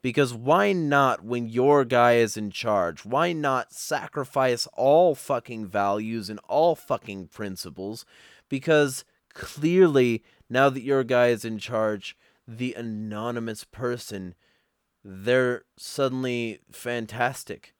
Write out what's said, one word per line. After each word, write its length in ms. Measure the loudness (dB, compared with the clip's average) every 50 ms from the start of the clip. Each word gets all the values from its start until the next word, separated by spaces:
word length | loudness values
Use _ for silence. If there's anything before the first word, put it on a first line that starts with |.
because 320 | -4 -2 2 2 0 0 -2
why 400 | -6 0 2 2 2 4 2 2
not, 500 | 0 0 2 4 4 4 4 2 -2 -4
when 240 | -6 -4 -4 -4
your 380 | -2 0 2 4 6 6 6 4
guy 300 | 4 4 4 6 6 6
is 200 | 6 4 2 0
in 160 | -6 -8 -8
charge? 540 | -8 -6 -2 0 0 2 0 0 -4 -8 -8
Why 260 | -4 -2 0 0 0
not 400 | -2 -2 -2 -2 -2 -2 -4 _
sacrifice 960 | -12 -14 -8 -6 -6 -6 -6 -8 -8 -8 -8 -4 -2 0 0 0 0 -2 -4 -8 _
all 420 | 0 4 4 6 6 6 4 2
fucking 520 | -2 -4 -4 -6 -6 _ -8 -10 -10 -10
values 640 | -4 -2 0 0 2 0 -2 -4 -4 -6 -6 -8 -8
and 120 | -12 -14 _ -2
all 260 | 0 2 2 2 2
fucking 520 | 0 -4 -6 -6 -6 _ -12 -14 -14 -14
principles? 760 | -16 _ -10 -10 -10 -10 -10 -12 -14 -12 -10 -10 -10 -10 -12 -16 _ _ _ -20 -20 -20 _ _ _
Because 560 | -8 -6 0 2 4 4 4 2 -2 -10 -14 _ _ _ _ _ _
clearly, 880 | -16 -16 -16 -10 -2 0 2 6 6 6 8 6 4 4 4 2 -2 _ _ _ _ _ _
now 180 | 2 4 4
that 160 | 4 2 0 -2
your 220 | 0 0 0 2
guy 220 | 2 4 4 4
is 180 | 4 2 0 -2
in 120 | -8 -8
charge, 600 | -8 -8 -6 -2 -2 0 0 -2 -4 -8 -14 -18 _ _ _ _ _ _
the 280 | -20 -10 -6 -6 -6 -6
anonymous 920 | -8 -8 -8 -8 -8 -8 -8 -8 -6 -6 -4 -4 -4 -6 -6 -8 -10 -14
person, 720 | _ -12 -6 -4 -4 -4 -6 -8 -12 -10 -10 -10 -12 -14 _ _ _ _ _ _ _ _ _ _ _ _ _ _
they're 580 | -18 -16 -8 -2 0 0 2 2 0 -2 -4 _ _ _
suddenly 800 | _ -18 -12 -4 -2 -2 -2 -2 -4 -4 -4 -4 -4 -6 -6 -10 -12 _ _
fantastic. 1040 | -20 -12 -8 -6 -6 -6 -6 -8 -4 -2 -2 -2 -2 -6 -12 -14 -14 -16 _ _ _ _